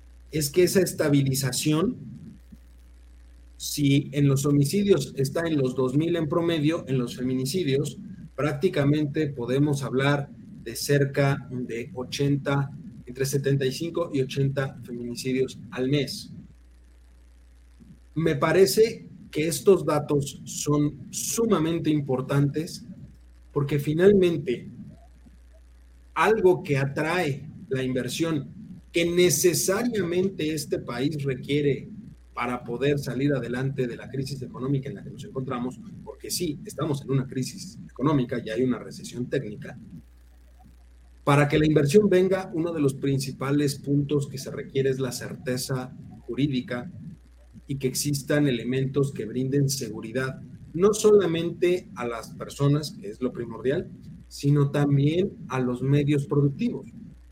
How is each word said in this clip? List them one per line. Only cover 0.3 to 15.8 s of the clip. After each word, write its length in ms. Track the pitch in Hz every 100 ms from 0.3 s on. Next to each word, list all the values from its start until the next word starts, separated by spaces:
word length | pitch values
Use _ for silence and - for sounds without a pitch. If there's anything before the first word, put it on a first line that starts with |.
es 180 | 156 143
que 140 | 180
esa 180 | 175 190
estabilización, 1120 | 175 - 156 143 135 131 135 - 156 151 208 - - - - - - - - - - - - - - - - -
si 520 | - - 139 139 -
en 140 | 147 143
los 200 | 135 147
homicidios 640 | 143 139 202 202 170 - -
está 320 | 135 165 170
en 120 | 151
los 160 | 127 127
dos 200 | 127 143
mil 200 | 165 170
en 120 | 156
promedio, 580 | 175 170 165 147 165 -
en 100 | 131
los 180 | 120 -
feminicidios 840 | 127 131 135 - 143 135 156 - - - - -
prácticamente 920 | 147 139 190 156 139 151 147 156 151
podemos 560 | 123 120 135 147 139
hablar 480 | 120 123 139 143 139 - - -
de 120 | 117 117
cerca 720 | - 143 139 143 139 143 -
de 400 | 123 123 117 123
ochenta, 800 | 127 127 - 143 139 143 139 135 - - - -
entre 220 | 120 135
setenta 400 | 143 139 135 131
y 40 |
cinco 380 | 127 165 170 170
y 100 | 143
ochenta 580 | 131 139 139 139 135 -
feminicidios 760 | 123 120 120 117 131 127 127 - 104
al 200 | 127